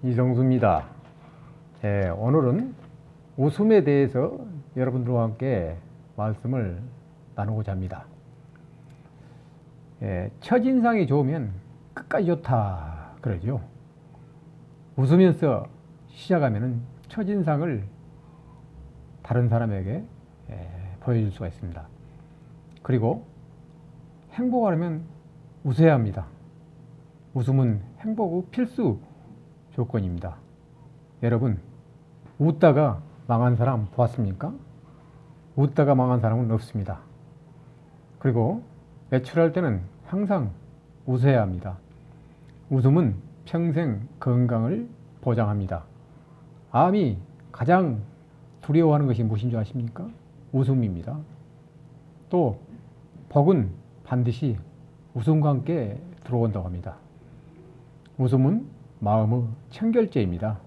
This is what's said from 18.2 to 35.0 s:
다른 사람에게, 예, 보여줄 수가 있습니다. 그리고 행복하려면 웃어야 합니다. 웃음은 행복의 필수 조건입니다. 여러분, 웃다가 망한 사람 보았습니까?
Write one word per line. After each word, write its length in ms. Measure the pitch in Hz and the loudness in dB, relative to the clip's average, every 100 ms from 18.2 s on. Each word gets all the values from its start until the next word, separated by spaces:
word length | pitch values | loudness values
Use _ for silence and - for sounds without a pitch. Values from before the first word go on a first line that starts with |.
| - - - - - - - - - - | -20 -20 -20 -20 -20 -20 -20 -20 -20 -20
다른 280 | - 120 123 | -2 0 2
사람에게, 540 | 117 117 101 92 143 220 - - - - | 2 0 -4 -4 -6 -8 -18 -20 -20 -18
예, 200 | 98 82 90 95 92 | -16 -14 -14 -14 -10
보여줄 300 | - 117 107 | -2 0 0
수가 140 | 95 - | -4 -10
있습니다. 420 | - 92 82 80 - - - - - - - - - | -8 -12 -12 -16 -20 -20 -20 -20 -20 -20 -20 -20 -18
그리고 420 | - 127 113 - - - - - - - - - - - - | -2 0 0 -2 -8 -20 -20 -20 -20 -20 -20 -20 -20 -20 -16
행복하려면 720 | - 247 247 220 160 170 160 165 - - - - - | -4 -2 2 2 0 -2 -4 -10 -18 -20 -20 -20 -6
웃어야 300 | 143 123 160 | -2 6 6
합니다. 320 | 139 107 92 - - - - - - - - - - - | 6 2 -2 -8 -14 -20 -20 -20 -20 -20 -20 -20 -20 -10
웃음은 480 | 131 123 135 123 104 95 - | -4 0 2 2 0 -4 -10
행복의 440 | 220 220 196 170 180 | -8 -2 -2 -2 -4
필수 480 | - 247 - 202 104 - - - - - - - | -2 -2 0 0 0 -6 -20 -20 -20 -20 -20 -14
조건입니다. 640 | - 120 113 95 85 87 76 - - - - - - - - | -6 -4 -2 -2 -4 -8 -12 -20 -20 -20 -20 -20 -20 -20 -4
여러분, 360 | 120 117 127 98 - - - - - - - - | 0 0 0 -2 -8 -20 -20 -20 -20 -20 -20 0
웃다가 640 | 147 151 175 143 147 98 - - - | 0 4 4 6 2 0 -8 -20 -2
망한 280 | 113 123 117 | 2 2 2
사람 320 | 120 123 104 | 2 0 -4
보았습니까? 640 | - 117 - 104 95 151 269 - - - - | 0 0 0 -4 -4 -8 -10 -16 -20 -20 -20